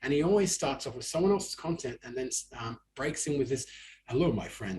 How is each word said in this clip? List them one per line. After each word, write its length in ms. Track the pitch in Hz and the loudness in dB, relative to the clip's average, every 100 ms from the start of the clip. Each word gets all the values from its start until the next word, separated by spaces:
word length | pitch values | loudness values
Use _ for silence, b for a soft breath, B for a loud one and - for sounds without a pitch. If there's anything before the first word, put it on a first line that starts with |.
and 100 | 135 | 2
he 100 | 143 | 2
always 300 | 160 208 190 | 4 4 4
starts 340 | - 147 135 - | 2 0 -2 -6
off 80 | 120 | -8
with 80 | |
someone 280 | - 160 185 | -4 2 4
else's 220 | 202 - | 4 2
content 440 | - 160 165 131 120 | -8 -2 -2 -2 -8
and 120 | 123 123 | -8 -4
then, 140 | 131 - - 110 | -2 -4 -6 -8
um, 200 | 113 117 _ - | -8 -8 _ -4
breaks 300 | 139 151 - | -4 -2 0
in 120 | 147 | 2
with 100 | 123 | 2
this, 180 | 131 - B B B _ | 0 -2 B B B _
Hello, 220 | 190 175 | 2 4
my 160 | 110 92 | 2 -2
friend 300 | - 104 | -8 -6